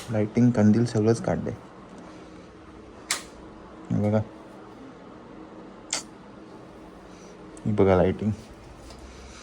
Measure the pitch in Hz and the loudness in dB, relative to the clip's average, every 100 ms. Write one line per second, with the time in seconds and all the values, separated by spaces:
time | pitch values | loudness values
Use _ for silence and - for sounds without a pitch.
0 | - 110 107 - 123 117 107 107 120 113 | -4 -2 0 4 4 6 6 6 4 2
1 | 107 113 - 85 - - - - - - | 2 2 0 -4 -4 -10 -14 -20 -20 -20
2 | - - - - - - - - - - | -18 -18 -20 -20 -20 -20 -20 -20 -20 -14
3 | - - - - - - - - - 110 | -8 -8 -10 -18 -20 -20 -20 -16 -6 -2
4 | 104 107 110 - - - - - - - | 0 0 -2 -8 -20 -20 -20 -20 -20 -20
5 | - - - - - - - - - - | -20 -20 -20 -20 -18 -18 -20 -20 -8 -8
6 | - - - - - - - - - - | -8 -18 -20 -20 -20 -20 -20 -20 -20 -20
7 | - - - - - - 117 104 98 92 | -20 -20 -20 -20 -20 -8 -2 4 6 6
8 | 87 - 104 104 - - - - - - | 4 0 -4 -4 -8 -20 -20 -20 -20 -20
9 | - - - - | -20 -20 -20 -20